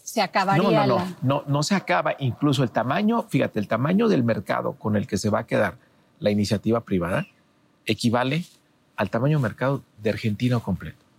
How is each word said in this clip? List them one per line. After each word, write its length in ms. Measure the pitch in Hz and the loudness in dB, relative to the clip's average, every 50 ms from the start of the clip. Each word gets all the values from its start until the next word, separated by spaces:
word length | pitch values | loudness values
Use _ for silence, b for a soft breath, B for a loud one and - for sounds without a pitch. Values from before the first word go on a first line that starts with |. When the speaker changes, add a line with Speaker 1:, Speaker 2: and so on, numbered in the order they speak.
Speaker 1:
se 180 | - - - 233 | -16 -6 -2 -2
acabaría 420 | 190 175 - 208 190 190 196 170 | -2 0 0 0 2 2 2 2
Speaker 2:
No, 80 | 208 196 | 4 4
no, 160 | - 214 208 | 4 4 4
no, 100 | 196 - | 2 2
Speaker 1:
la 200 | 180 - - - - | 0 0 -4 -6 -4
Speaker 2:
no, 220 | - 131 139 147 - | -2 0 0 0 0
no 160 | 143 139 147 | -2 -2 -2
se 120 | 151 - 202 | 0 0 0
acaba. 420 | 180 - - 175 175 160 156 151 - | -2 0 0 0 0 0 -2 -2 -2
Incluso 440 | 139 123 107 - 143 147 135 143 139 | -2 -4 -2 0 0 2 2 2 0
el 60 | 113 | 0
tamaño, 520 | - 117 110 127 139 185 214 214 233 233 | 0 -2 -2 0 0 0 2 2 0 0
fíjate, 380 | 220 - - 135 123 - - 107 | -2 -2 0 0 0 0 -2 -4
el 80 | - - | -2 -2
tamaño 400 | 117 110 120 139 185 202 233 220 | -2 -2 0 2 2 2 4 4
del 160 | 190 139 117 | 2 2 2
mercado 480 | 117 110 107 98 - 123 123 117 113 | 0 0 -2 -2 -4 -4 -2 -2 -4
con 240 | - - - 110 104 | -6 -4 -2 -2 0
el 100 | 104 107 | 0 0
que 100 | - 107 | -2 -4
se 140 | 95 - 107 | -2 0 0
va 100 | 104 110 | 0 -2
a 60 | 117 | -2
quedar 300 | - 135 120 107 95 - b b b b b b b b _ | -2 -2 0 0 -2 -4 b b b b b b b b _
la 120 | - 107 | 0 0
iniciativa 500 | 104 104 104 - 107 95 - 110 113 117 | 2 2 2 2 0 0 2 0 0 0
privada 460 | - - 98 92 85 85 98 143 196 - _ _ _ _ _ _ _ _ _ _ _ | 0 0 -2 -2 0 0 -2 -4 -4 -6 _ _ _ _ _ _ _ _ _ _ _
equivale 600 | - 104 - - 117 113 120 123 131 143 165 180 - - _ _ _ _ _ _ _ _ | -4 -4 0 0 2 2 2 2 0 -2 -2 -4 -8 -14 _ _ _ _ _ _ _ _
al 140 | - 107 101 | -6 -4 -2
tamaño 280 | - 117 123 147 156 147 | -2 0 0 2 2 2
de 40 | |
mercado 400 | 127 107 98 - 127 135 139 131 - _ _ - | 0 -2 -2 -2 -2 -2 -2 -4 -6 _ _ -6
de 80 | 104 110 | -4 -4
Argentina 480 | 101 - - 113 104 - 127 123 123 117 | -2 -2 -2 -4 -2 0 0 0 0 0
completo, 460 | - - 92 - - 80 - _ _ _ _ | 0 -2 -4 -4 -6 -12 -16 _ _ _ _